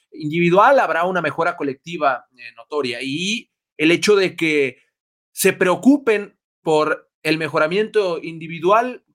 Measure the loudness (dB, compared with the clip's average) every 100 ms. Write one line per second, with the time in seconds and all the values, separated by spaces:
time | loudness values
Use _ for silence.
0 | _ -10 -4 0 4 6 6 4 2 -2
1 | -2 -2 -4 -2 -4 -2 -8 -8 -12 -2
2 | -2 -2 _ _ -20 -20 -8 -6 -4 -6
3 | -6 -4 -4 -6 -8 _ _ -2 0 0
4 | 2 2 2 -2 -2 0 -2 -6 _ _
5 | _ _ _ 0 0 2 0 2 4 4
6 | 2 -2 -4 _ _ _ 0 0 0 -4
7 | _ _ -4 -2 -2 -2 0 0 0 0
8 | -2 -4 -10 -12 -12 -4 2 2 0 -8
9 | _